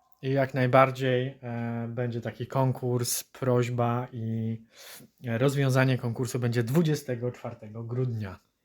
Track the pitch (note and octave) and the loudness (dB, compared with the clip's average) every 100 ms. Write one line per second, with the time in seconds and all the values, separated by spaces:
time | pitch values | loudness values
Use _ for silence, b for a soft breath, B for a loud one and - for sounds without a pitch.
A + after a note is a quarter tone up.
0 | _ _ C3 C3+ C3 C#3 B2+ C3 C3 B2 | _ _ -2 0 2 2 6 8 6 4
1 | C3 B2 C3 - A#2+ A#2 A#2 A#2 A#2 A#2 | 0 2 0 -6 -8 -6 -4 -4 -4 -4
2 | B2 A#2 A2 - A#2+ C3+ C3 B2+ B2+ B2 | -4 -2 -6 -6 -4 0 2 0 0 0
3 | A#2+ - - - B2+ B2 A#2+ A#2+ A#2 A#2+ | 0 -4 -8 -4 2 2 2 0 0 0
4 | B2+ A#2+ A2 A2+ A2+ A2+ B B B B | -4 -6 -4 -2 -2 -4 B B B B
5 | B _ A#2+ A2+ C#3 C3+ C3+ C3 C3 B2 | B _ -4 0 2 2 2 4 4 2
6 | A#2+ A2+ A#2+ B2+ A#2+ A#2+ A#2 D3+ D#3+ D3 | -2 -4 -4 -2 0 0 2 2 2 0
7 | - B2 B2 B2 A#2+ - G#2+ A2 A2+ B2 | -2 -4 -4 -6 -12 -12 -14 -12 -6 -4
8 | B2+ A2+ G2 F2+ _ _ | -2 -2 -6 -10 _ _